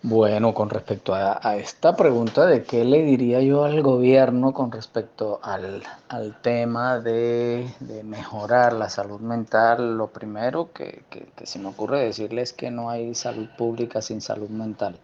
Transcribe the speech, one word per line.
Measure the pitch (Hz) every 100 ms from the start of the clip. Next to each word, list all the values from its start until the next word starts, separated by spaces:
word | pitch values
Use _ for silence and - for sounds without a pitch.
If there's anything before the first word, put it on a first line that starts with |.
Bueno, | 123 113 107 107 113
con | 110 107
respecto | 110 - 101 -
a, | 95 98 -
a | 117
esta | 104 104 - 156
pregunta | 180 175 120 113 -
de | 170 135
qué | - 120
le | 120 143
diría | 156 131 120 123
yo | 135 143
al | 147 151
gobierno | 139 123 123 131 127 123 131
con | 135 127
respecto | 113 107 - 110 - 107 104
al, | - 98 92 98 - - _
al | 120 107 107
tema | 120 120 117 117 123 123
de, | 117 113 120 120 120 120 123 -
de | 127 110
mejorar | 107 107 104 110 104 120 120
la | 117 104
salud | - 101 104
mental, | 113 117 110 110 113 120 120 113
lo | 107
primero | - 107 107 120 147 165
que, | - - - _
que, | - - -
que | -
se | -
me | 98
ocurre | - 107 139
decirles | 120 104 107 117 123
es |
que | - 123
no | 120 117
hay | 120 117
salud | 117 123 113 110 -
pública | 117 117 117 110
sin | - 110
salud | - 104 104
mental | 110 110 104 101 87